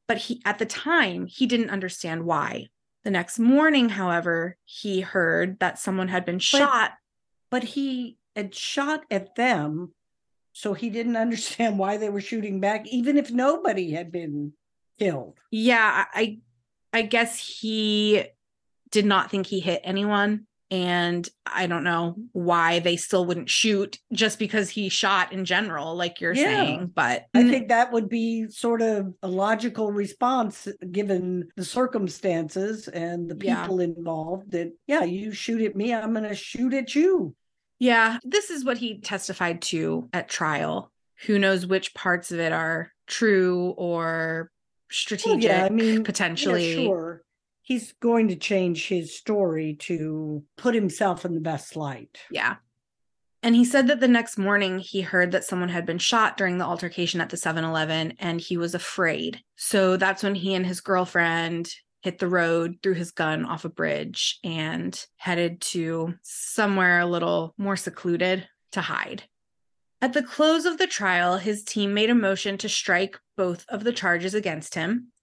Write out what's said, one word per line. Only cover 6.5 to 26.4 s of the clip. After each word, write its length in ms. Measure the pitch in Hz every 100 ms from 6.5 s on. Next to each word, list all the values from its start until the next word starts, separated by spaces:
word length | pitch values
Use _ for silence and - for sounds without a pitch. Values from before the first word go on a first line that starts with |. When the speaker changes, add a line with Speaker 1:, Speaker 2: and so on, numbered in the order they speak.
| 277 285 247 - - _ _ _ _ _
Speaker 2:
but 140 | 254
he 540 | 226 285 269 254 240 - _ 214
had 180 | 202
shot 500 | - - 277 285 311 -
at 260 | 196 190 -
them, 580 | 247 185 151 156 180 _ _ _ _ _ _
so 200 | - 208
he 160 | 196 233
didn't 240 | 226 233 226
<laughs> 20 |
understand 600 | 233 220 - - 233 196
why 180 | 190 208
they 120 | 214
were 120 | 202
shooting 380 | 196 226 208 190
back, 280 | 196 214 -
even 300 | 247 240 285
if 140 | 277
nobody 600 | 240 269 330 403 190 170
had 200 | 156 170
been 420 | 175 160 147 147 - _ _ _ -
killed. 400 | 202 143 95 - _
Speaker 1:
Yeah, 540 | 220 233 233 214 170 -
I, 240 | 220 226 214 _ _ _ _ _
I 80 | 226
guess 380 | 220 233 233 -
he 840 | - - 220 220 214 208 214 208 - _ _ _ _ _ _
did 140 | 214 202
not 240 | 190 -
think 160 | 196 185
he 120 | 190
hit 220 | 185 170
anyone. 600 | - 196 208 202 208 214 - _ -
And 580 | 185 180 175 175 175 175 - -
I 220 | - 180
don't 160 | 170
know 320 | 175 170 170 190 240
why 480 | 185 175 170 165 170
they 180 | 175 175
still 260 | - 185
wouldn't 280 | 175 170 123
shoot 480 | - 220 196 202 - -
just 280 | 226 220 -
because 280 | 208 220 190
he 220 | 220 190
shot 420 | - 202 202 -
in 140 | 190 185
general, 500 | 185 214 151 160 175
like 240 | 175 -
you're 140 | 170
Speaker 2:
Yeah. 100 | 233